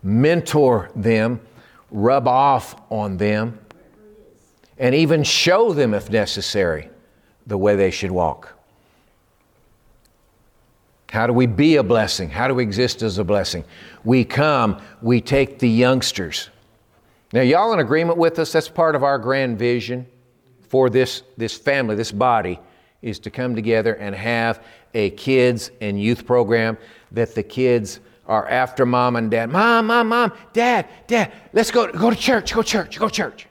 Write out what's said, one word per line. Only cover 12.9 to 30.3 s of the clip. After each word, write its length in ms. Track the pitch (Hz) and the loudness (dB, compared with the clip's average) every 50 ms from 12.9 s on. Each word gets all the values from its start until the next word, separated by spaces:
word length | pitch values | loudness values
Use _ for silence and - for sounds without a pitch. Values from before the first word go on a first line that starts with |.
| - - | -2 -4
as 160 | 117 110 92 | -4 -4 -2
a 60 | 95 104 | -4 -2
blessing? 400 | 85 104 101 92 - - 85 78 - - - - - - - _ | 0 0 -2 -2 -4 -6 -8 -10 -14 -18 -20 -20 -20 -20 -10 _
We 220 | 110 127 127 117 | 2 2 2 2
come, 560 | - - 131 147 156 147 131 117 107 95 - - - - _ | 0 0 0 0 2 2 2 2 0 -2 -4 -8 -20 -20 _
we 200 | - 117 123 117 | 0 0 0 0
take 380 | - - 135 135 135 131 - - | 0 0 0 0 0 0 -2 -2
the 100 | 127 120 | 0 2
youngsters. 800 | 110 113 123 127 131 127 - - - - 92 80 76 - - - _ _ _ _ _ _ _ _ _ _ _ _ _ _ _ _ - | 4 4 4 4 2 2 0 -4 -4 -6 -8 -8 -8 -10 -12 -12 _ _ _ _ _ _ _ _ _ _ _ _ _ _ _ _ 0
Now, 80 | 117 | 2
y'all 300 | 131 123 120 180 208 226 | 2 4 4 4 2 2
in 80 | 220 185 | 0 0
agreement 380 | 147 110 139 160 170 170 170 | 0 0 0 0 0 0 0
with 220 | 170 165 165 165 165 | 2 2 0 2 0
us? 120 | 160 147 | -4 0
That's 160 | - 160 151 | 0 -2 -2
part 280 | - - - 165 160 151 | -2 -2 0 0 2 2
of 80 | 139 131 | 2 0
our 120 | 143 139 | 0 0
grand 400 | 131 110 120 135 135 135 127 117 | 0 -2 -2 -2 0 0 -2 -2
vision 480 | 101 117 120 120 123 110 110 123 123 127 123 _ _ _ _ _ _ _ _ _ _ _ | -2 0 0 0 -2 -4 -6 -8 -10 -10 -14 _ _ _ _ _ _ _ _ _ _ _
for 220 | _ - 131 131 123 | _ 2 2 2 4
this, 340 | 107 131 127 123 - - - _ _ | 4 2 0 0 -2 -12 -14 _ _
this 200 | - 113 110 - | -8 -8 -8 -8
family, 380 | - _ - 139 139 131 110 107 | -6 _ -2 -2 0 0 -2 -2
this 160 | 104 113 107 | -4 -4 -6
body, 480 | - 101 123 127 120 113 98 90 90 - - _ _ _ _ _ _ _ | -2 0 0 2 2 0 0 -4 -8 -10 -12 _ _ _ _ _ _ _
is 160 | - 113 101 - | -12 -10 -10 -10
to 120 | - 107 | -12 -14
come 240 | - - 127 127 120 | -8 -6 -6 -4 -4
together 400 | 110 107 117 113 113 104 113 110 | -4 -2 0 0 2 0 0 -4
and 180 | - 104 101 98 | -4 -8 -10 -10
have 500 | 95 98 113 120 117 117 117 113 - - - - - _ _ _ | -8 -6 -4 -2 -2 -2 -2 -4 -6 -10 -20 -20 -20 _ _ _
a 160 | 113 104 98 | -2 -2 -2
kids 600 | - - - 135 131 131 123 127 123 110 - - - _ | -4 -6 -4 0 2 4 4 2 2 -2 -6 -12 -14 _
and 180 | 107 104 101 101 | -8 -6 -4 -2
youth 260 | 101 110 117 - - | 0 -2 -2 -2 -2
program 520 | - 123 123 120 98 117 113 113 113 113 - - - - - _ _ | 0 0 0 2 2 0 0 0 -2 -4 -6 -12 -20 -20 -20 _ _
that 220 | - 110 117 - - | -4 -4 -4 -4 -4
the 80 | 113 | -8
kids 580 | 101 - - 127 127 127 123 120 107 101 - - _ _ _ _ _ | -8 -6 -4 -2 0 2 2 0 0 -6 -14 -18 _ _ _ _ _
are 200 | - 107 107 - | -2 -2 -2 -2
after 380 | - - 127 127 127 - - 135 | -2 -2 -2 -2 -2 0 -2 0
mom 300 | 120 123 123 123 123 120 | 2 2 2 0 0 0
and 160 | 117 113 110 | -2 -2 -2
dad. 180 | 107 113 117 117 | -2 -2 -2 -2
"Mom, 380 | 139 185 214 233 233 226 226 | 0 0 2 2 2 2 2
Mom, 200 | 214 233 240 240 | 2 0 0 0
Mom, 240 | 220 233 240 240 214 | 0 0 0 0 -2